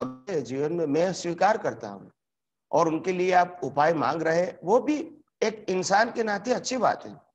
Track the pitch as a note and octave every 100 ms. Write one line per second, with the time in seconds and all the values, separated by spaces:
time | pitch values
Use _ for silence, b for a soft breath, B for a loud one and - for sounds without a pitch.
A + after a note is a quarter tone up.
0 | B3 - - E3 A#2 C3+ D3+ E3+ D#3 D3+
1 | F#3 F3 F3 E3+ F#3+ G#3+ D3 A#2 G#2+ G2
2 | F#2 _ _ _ _ _ - D3+ E3 D#3
3 | F3+ F3+ F#3 F3+ F3 - C3+ C#3 D#3 E3
4 | B2+ E3 D#3+ E3 F3+ - E3 A#3+ - D4+
5 | - - _ - G#3+ G#3+ - F#3 F3 G3
6 | A#3 A#3 A3 G3+ A#3 A3 - B3+ E3+ -
7 | G#2+ - _